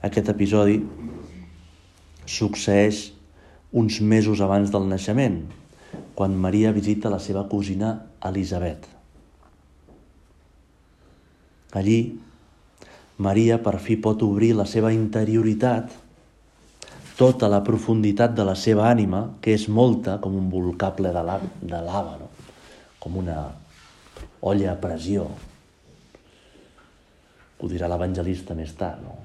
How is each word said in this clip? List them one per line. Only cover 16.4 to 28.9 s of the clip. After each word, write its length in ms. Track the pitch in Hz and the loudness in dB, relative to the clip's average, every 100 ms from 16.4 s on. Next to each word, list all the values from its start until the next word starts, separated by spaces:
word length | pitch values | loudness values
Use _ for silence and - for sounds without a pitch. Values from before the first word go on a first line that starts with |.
| _ _ _ _ - - - | _ _ _ _ -20 -20 -20
tota 320 | - 127 127 107 | 4 4 6 2
la 140 | 101 | 2
profunditat 720 | 101 110 - 110 107 101 117 | 2 -2 0 2 2 2 2
de 120 | 113 98 | 2 0
la 100 | 92 | 0
seva 300 | 113 107 110 | 2 4 4
ànima, 300 | 120 98 92 113 - | 4 2 -2 -4 -4
que 140 | 113 | 0
és 140 | 107 107 | 0 2
molta, 460 | 107 123 - 95 101 | 4 4 4 -2 -4
com 160 | 95 | -4
un 140 | 98 92 | -2 -2
volcà 400 | 92 90 85 95 95 | -2 -2 -2 -4 -2
ple 160 | 92 | -2
de 80 | 87 | -2
la-, 200 | 85 98 95 - | -4 -4 -8 -10
de 220 | - 85 85 | -10 -8 -6
lava, 300 | 101 - 73 | -6 -6 -12
no? 120 | - - - - - - - _ | -18 -20 -20 -20 -20 -20 -20 _
Com 220 | - 92 | -8 -6
una 160 | 87 76 69 - - - - - - - - _ | -6 -6 -10 -14 -20 -20 -20 -20 -20 -20 -20 _
olla 300 | 95 101 95 | -2 0 0
a 80 | 90 | -4
pressió. 460 | 87 82 85 101 82 - - - _ _ _ - _ - _ _ _ - - _ _ _ _ _ _ _ _ _ | -6 -6 -2 -2 -4 -10 -18 -20 _ _ _ -20 _ -20 _ _ _ -20 -20 _ _ _ _ _ _ _ _ _
Ho 80 | - | -6
dirà 160 | 87 87 | -4 -4
l'evangelista 680 | 87 92 92 87 87 - 82 | -2 -2 -2 -4 -6 -8 -10
més 160 | 78 | -10
tard, 300 | - 90 | -8 -8